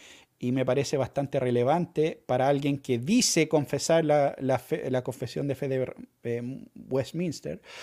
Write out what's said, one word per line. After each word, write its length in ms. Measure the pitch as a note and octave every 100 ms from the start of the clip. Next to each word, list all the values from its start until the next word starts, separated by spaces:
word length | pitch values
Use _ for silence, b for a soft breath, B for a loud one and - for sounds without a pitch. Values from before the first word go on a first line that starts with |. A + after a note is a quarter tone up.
| B B B _
y 100 | A#2+
me 120 | C3
parece 320 | B2+ B2+ C3+ C#3+
bastante 420 | A#2+ - C#3 D3
relevante 800 | B2+ A#2+ A#2+ D#3+ E3+ - D#3 -
para 240 | - B2+ C3
alguien 300 | C#3+ C#3+ C#3+
que 200 | - A#2+
dice 480 | B2+ A#3+ - - D#3
confesar 600 | D#3 C3+ C#3 - E3 D#3
la, 280 | D3 C#3 -
la 200 | C3 B2+
fe, 320 | - E3 C#3
la 140 | -
confesión 420 | B2 A#2+ A#2+ - C#3+
de 80 |
fe 140 | C3+ C#3+
de, 240 | C3 B2+ - B2 _
eh, 400 | A#2+ A#2+ A#2+ C3+ - - -
Westminster. 720 | C3 C3 D#3+ F3 C3+ C#3+ E3 B B